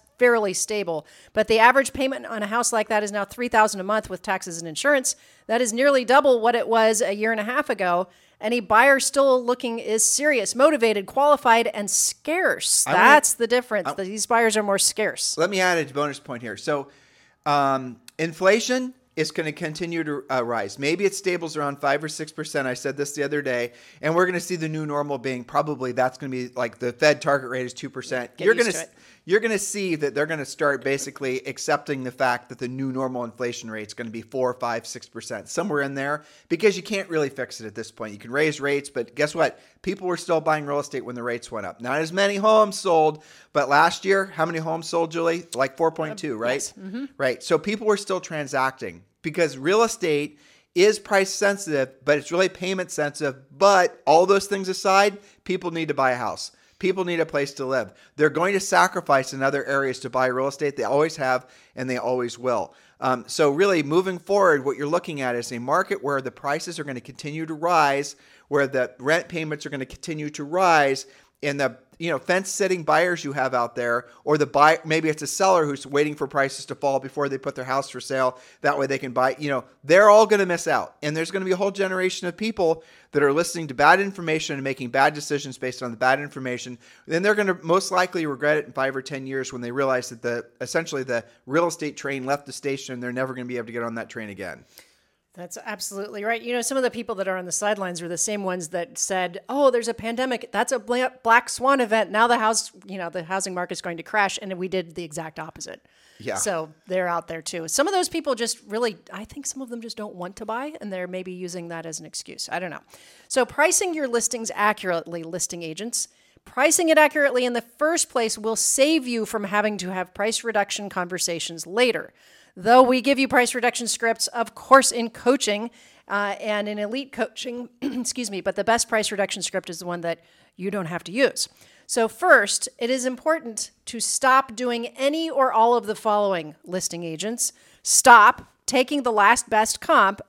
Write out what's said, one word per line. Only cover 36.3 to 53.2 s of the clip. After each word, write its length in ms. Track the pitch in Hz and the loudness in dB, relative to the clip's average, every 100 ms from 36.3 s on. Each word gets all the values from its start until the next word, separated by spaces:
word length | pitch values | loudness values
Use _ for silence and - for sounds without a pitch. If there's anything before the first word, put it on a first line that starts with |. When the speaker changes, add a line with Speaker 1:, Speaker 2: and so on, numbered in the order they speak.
| - _ | -20 _
Speaker 2:
because 300 | 170 214 180 | 2 2 2
you 60 | |
can't 260 | - 202 185 | -4 -6 -2
really 200 | 160 139 | -2 -2
fix 300 | 131 123 - | -4 -10 -10
it 80 | 110 | -12
at 80 | 110 | -12
this 160 | 110 | -12
point. 220 | - 110 | -12 -12
You 60 | 104 | -12
can 120 | 117 | -6
raise 300 | 135 156 143 | 0 0 0
rates, 280 | 139 143 143 | -2 -2 -2
but 260 | 131 117 - | -6 -6 -2
guess 200 | 147 165 | -2 2
what? 240 | 139 - _ _ | 0 0 _ _
People 260 | - 196 180 | -8 -6 -4
were 80 | 170 | -4
still 220 | - 165 | 0 0
buying 260 | 156 156 143 | 2 -2 -2
real 140 | 143 | -4
estate 240 | 143 135 | -4 -8
when 120 | 117 123 | -8 -8
the 80 | |
rates 280 | 120 120 - | -6 -6 -8
went 140 | 113 95 | -10 -10
up. 160 | - | -8
Not 180 | 120 143 | -6 -4
as 140 | 160 | -2
many 240 | 180 202 202 | 0 0 2
homes 420 | 220 220 208 196 | 4 6 4 0
sold, 420 | 196 160 156 156 - - _ | 2 4 4 0 -10 -20 _
but 160 | - 123 | -2 4
last 380 | 143 165 - 190 | 4 4 2 0
year, 220 | 196 190 | 0 0
how 180 | 160 160 | -2 -2
many 140 | 165 | -2
homes 280 | 160 165 160 | -4 -6 -4
sold, 240 | 170 165 | -2 -2
Julie? 340 | 165 165 170 175 | 0 0 -2 -4
Like 220 | 120 135 - | -2 -2 0
four 160 | 160 | 0
point 260 | 160 156 - | 0 -6 -6
two, 180 | 156 110 | -8 -4
Speaker 1:
Um, 40 | |
Speaker 2:
right? 140 | 120 | -2
Speaker 1:
yes. 200 | 135 - - | -2 -6 -12
Mm-hmm. 260 | 190 220 277 - | -12 -10 -12 -4
Speaker 2:
Right. 260 | 135 117 | -2 -2
So 160 | - 160 | 0 0
people 260 | 175 208 214 | 0 -2 0
were 120 | 202 | 0
still 240 | - 185 | 0 -6
transacting 800 | - 156 139 139 131 - 104 87 _ _ | -4 -8 -4 -2 -2 -4 -10 -12 _ _
because 360 | 165 156 165 131 | -6 0 -2 0
real 260 | 143 208 | 2 4
estate 560 | 226 - 175 147 151 - _ _ _ 175 | 2 0 0 0 -2 -10 _ _ _ 2
is 220 | 202 208 | 4 2
price 320 | - 196 190 | 2 2 2
sensitive, 600 | - 202 196 170 147 131 - 131 | 0 0 0 -2 -2 -2 -2 0
but 120 | 151 | 0
it's 140 | - | 0
really 160 | 170 185 | 0 0
payment 420 | - 180 190 175 | -2 -4 -4 -4
sensitive. 460 | - 147 143 | -4 -4 -4